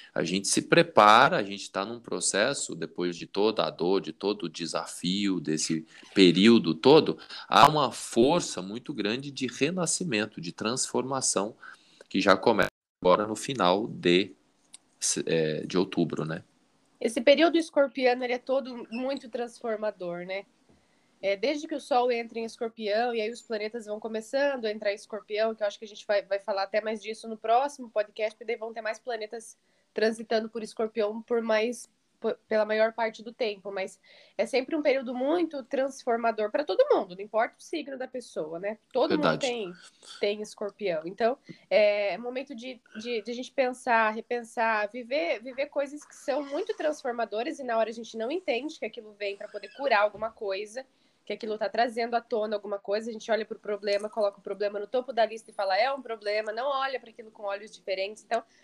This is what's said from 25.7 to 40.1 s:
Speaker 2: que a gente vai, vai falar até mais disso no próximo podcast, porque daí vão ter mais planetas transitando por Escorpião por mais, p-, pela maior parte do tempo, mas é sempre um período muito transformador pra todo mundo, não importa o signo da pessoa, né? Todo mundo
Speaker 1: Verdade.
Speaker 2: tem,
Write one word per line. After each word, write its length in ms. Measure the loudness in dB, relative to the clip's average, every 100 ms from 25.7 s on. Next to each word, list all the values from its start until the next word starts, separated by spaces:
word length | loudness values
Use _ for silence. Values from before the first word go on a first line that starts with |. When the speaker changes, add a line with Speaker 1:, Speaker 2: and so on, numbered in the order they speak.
| -6
Speaker 2:
que 60 | -16
a 20 |
gente 180 | -12 0
vai, 160 | 0
vai 160 | 0 -4
falar 260 | -2 -2
até 180 | 0 -2
mais 200 | -2 -6
disso 280 | -6 -10 -10
no 80 | -8
próximo 520 | 2 4 2 -4 -6
podcast, 460 | -4 -4 -4 -6 -6
porque 80 |
daí 140 | -8 -6
vão 160 | -6
ter 80 | -8
mais 180 | -8 -8
planetas 580 | -6 -8 -8 -12 -14 -20 _ _ _
transitando 560 | 0 0 0 -2 -2 -2
por 120 | -8
Escorpião 600 | -10 -6 -4 -2 -2 -2
por 200 | -4 -2
mais, 480 | 2 0 0 -4 -14 _ _ _
p-, 160 | -4 -4 -2
pela 200 | 0 2
maior 260 | 2 2
parte 320 | 2 -4 -4
do 80 | -14
tempo, 400 | -4 -4 -4 -8
mas 260 | -8 -8 -10 _ -20 -14 -6
é 80 | 0
sempre 300 | 0 0 0
um 60 |
período 340 | 2 2 -2 -4
muito 480 | 0 2 0 -4
transformador 880 | -6 -2 -2 -4 -2 0 0 0 -2
pra 140 | -2 -2
todo 200 | 2 4
mundo, 240 | 4 2 -10
não 80 |
importa 320 | -4 -2 -2 _
o 60 |
signo 340 | -10 -8 -8 -10
da 80 | -10
pessoa, 540 | -10 -10 -8 -8 -6
né? 180 | -8 -8 _
Todo 200 | 0 2
mundo 100 | 2
Speaker 1:
Verdade. 260 | 2 0 -2
Speaker 2:
tem, 260 | -4 -8 -12 -20 _ -18